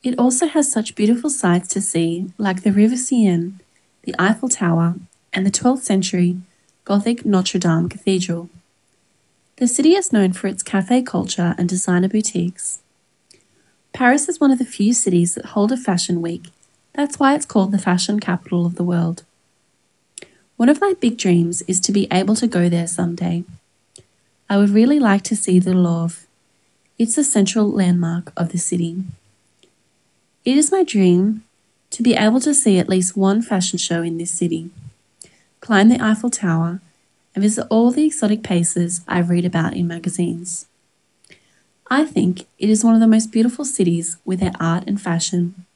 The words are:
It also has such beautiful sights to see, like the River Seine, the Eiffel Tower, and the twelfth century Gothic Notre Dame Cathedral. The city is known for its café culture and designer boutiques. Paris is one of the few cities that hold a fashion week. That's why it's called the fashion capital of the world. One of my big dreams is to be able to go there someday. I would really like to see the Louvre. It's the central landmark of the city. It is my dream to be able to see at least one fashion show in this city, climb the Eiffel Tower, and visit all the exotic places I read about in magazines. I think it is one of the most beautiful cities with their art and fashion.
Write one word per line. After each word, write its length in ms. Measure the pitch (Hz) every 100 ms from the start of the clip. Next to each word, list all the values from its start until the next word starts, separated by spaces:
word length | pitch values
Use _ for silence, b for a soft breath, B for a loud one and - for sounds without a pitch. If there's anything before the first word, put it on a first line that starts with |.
It 120 | 254 240
also 300 | 247 247 320
has 240 | 311 285
such 240 | - 220
beautiful 360 | - 208 240 294
sights 360 | 277 180 175 180
to 100 | 196
see, 500 | 190 165 165 170 185 -
like 240 | 202 185
the 80 | 208
River 260 | 196 214 247
Seine, 580 | - 247 208 175 170 196 _ _ _ _
the 100 | - -
Eiffel 280 | 190 226 254
Tower, 460 | - 180 165 170 175 - _ _
and 120 | -
the 60 | 196
twelfth 320 | - 247 262
century 540 | - 190 185 180 180 180 - _ _ _
Gothic 420 | - 202 202 233 -
Notre 320 | 190 185 190
Dame 300 | 180 160 175
Cathedral. 640 | - - 190 180 170 170 - _ _ _ _ _ _ _ _ _ _
The 100 | 247
city 280 | - 311
is 180 | 381 370
known 200 | 220 190
for 140 | 185 196
its 160 | 190
café 420 | - 196 190 247
culture 520 | 254 - - - 175 -
and 100 | 175
designer 400 | 180 - 180 190
boutiques. 720 | 214 214 180 175 - - - _ _ _ _ _ b b b b b _
Paris 360 | - 247 285 -
is 100 | 349
one 140 | 285
of 80 | 254
the 40 |
few 280 | 240 - 208
cities 420 | 240 - 180 175
that 120 | - - -
hold 160 | 208
a 40 | 254
fashion 460 | 254 180 - 175
week. 280 | 165 170 - _ _ _ _
That's 260 | - 285 285
why 160 | 277
it's 120 | 285 -
called 260 | 220 190
the 60 | 196
fashion 420 | 185 180 - 214
capital 440 | - 180 - 175
of 120 | 170 175
the 80 |
world. 400 | 175 175 170 170 _ _ _ _ _ _ _ _ _ - B B B _
One 120 | 233
of 120 | 302
my 140 | 403 370
big 180 | 240 226
dreams 440 | 190 170 170 175
is 180 | - 180
to 100 | -
be 160 | 202 196
able 240 | 180 196 220
to 100 | 233
go 220 | 180 175
there 180 | 170 170
someday. 560 | - 175 170 175 170 175 175 _ _ _ - _ _ _ _ _
I 40 | 202
would 140 | 202
really 280 | 202 240 294
like 240 | 240 196
to 120 | - 208
see 240 | - 185
the 140 | 180
Louvre. 520 | 185 180 165 165 - _ _ _ _ _ _ _ _
It's 160 | 226
the 80 | -
central 480 | 285 - 190 226 208
landmark 640 | - 180 180 170 170 - -
of 140 | 170
the 80 | 170
city. 460 | - 175 170 175 190 - _ _ _ _ _ _ _ _ _ _ _ _
It 120 | - 269
is 160 | 302
my 100 | 381
dream 600 | 330 208 185 175 202 220 - _ _ _ _
to 100 | -
be 140 | 240 233
able 240 | 214 240
to 120 | 277
see 240 | 285 - 190
at 80 | -
least 280 | 190 180 202
one 260 | 190 202
fashion 360 | 233 196 180 175
show 240 | - 170
in 160 | 170 165
this 140 | 175
city, 380 | - 175 165 170 - - _ _ _ b b b _
climb 280 | - 202 214
the 140 | 247
Eiffel 280 | 220 214 240
Tower, 500 | - 185 165 170 185 _ _ _ _ _
and 100 | -
visit 260 | 208 214 -
all 220 | 220 240
the 120 | 254
exotic 380 | 302 - 208 214
places 600 | - 180 170 - 170 175 -
I 140 | 175
read 240 | 175 175
about 300 | 175 170 160
in 120 | - 170
magazines. 800 | 170 175 - 175 170 180 - - _ _ _ _ _ _ b b b b _ -
I 160 | 262
think 440 | 311 - 180 180 - _
it 100 | 208
is 140 | 214
one 120 | 233
of 60 | 226
the 60 | 226
most 240 | 220 220
beautiful 340 | 226 233 -
cities 520 | 285 - 175 170 165 -
with 160 | - 185
their 140 | 185 185
art 240 | 165 170 -
and 120 | 202
fashion. 640 | - 170 - 180 175 185 -